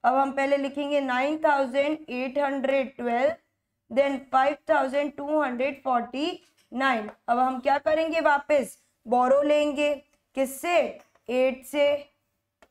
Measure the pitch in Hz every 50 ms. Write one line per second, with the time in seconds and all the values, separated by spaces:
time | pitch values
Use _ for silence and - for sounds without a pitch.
0 | - 233 254 269 269 269 262 277 269 277 285 285 277 277 277 285 294 285 294 285
1 | 277 262 247 247 262 285 311 311 311 311 294 277 269 254 233 277 277 294 311 302
2 | 311 - 240 247 254 269 254 285 285 277 277 277 247 269 269 277 262 269 - -
3 | 240 240 233 240 262 294 330 - _ _ _ _ _ _ _ _ _ _ 226 240
4 | 277 277 277 254 269 - - 262 262 285 302 - _ - 311 294 269 269 254 285
5 | 294 294 285 - 285 285 302 311 294 262 247 233 254 285 277 - _ 269 254 240
6 | 214 226 - 262 294 339 370 - _ _ _ _ _ _ - 240 262 269 254 220
7 | 214 214 - _ _ - 233 247 254 262 262 247 247 277 269 285 - 320 311 311
8 | 320 330 311 330 302 311 294 285 285 - 302 285 240 180 - _ _ _ _ _
9 | _ 226 233 247 247 254 269 285 294 294 294 302 294 294 285 285 294 294 294 269
10 | - _ _ _ _ _ _ 269 269 254 262 - - 339 349 330 262 - - -
11 | - _ _ _ _ - 240 254 254 262 254 262 - - - 294 285 285 294 285
12 | 285 _ _ _ _ _ _ _ _ _ _ _ - _